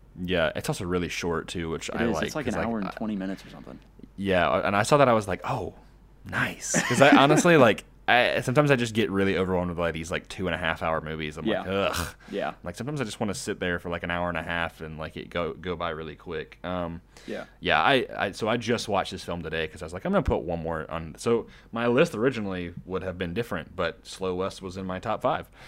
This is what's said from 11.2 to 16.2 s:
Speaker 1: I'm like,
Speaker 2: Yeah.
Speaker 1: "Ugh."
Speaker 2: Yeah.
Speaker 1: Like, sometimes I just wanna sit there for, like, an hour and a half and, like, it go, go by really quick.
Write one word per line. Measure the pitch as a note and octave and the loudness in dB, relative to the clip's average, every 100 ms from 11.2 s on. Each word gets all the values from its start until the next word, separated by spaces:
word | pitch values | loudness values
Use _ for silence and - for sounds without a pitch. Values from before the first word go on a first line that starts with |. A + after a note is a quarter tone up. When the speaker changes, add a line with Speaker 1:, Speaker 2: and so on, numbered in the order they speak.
| D#2 D2+ | -6 -4
Speaker 1:
I'm | D#2 | -2
like, | F#2 | -2
Speaker 2:
Yeah. | F2+ G2 F#2 | -2 0 0
Speaker 1:
"Ugh." | E2 E2 - - | -2 -6 -8 -10
Speaker 2:
Yeah. | G2+ D2 D#2 | -6 -6 -6
Speaker 1:
Like, | - F2 | -10 -10
sometimes | A#2 D3+ | -6 -6
I | |
just | A#2 - | -6 -4
wanna | A2 | -4
sit | F#2 - G2 | -4 -6 -4
there | F#2 F2 | -2 -2
for, | F2 | -4
like, | F2 | -6
an | F2 | -4
hour | F2 F2 | -2 -2
and | E2+ | -2
a | |
half | E2 E2+ E2 - | -4 -2 -4 -6
and, | D#2+ D#2 | -12 -10
like, | D#2 - | -10 -10
it | - | -8
go, | F2+ E2+ | -4 -4
go | - F2 | -4 -6
by | E2+ E2+ | -4 -4
really | D#2 D#2+ | -6 -8
quick. | D2+ | -12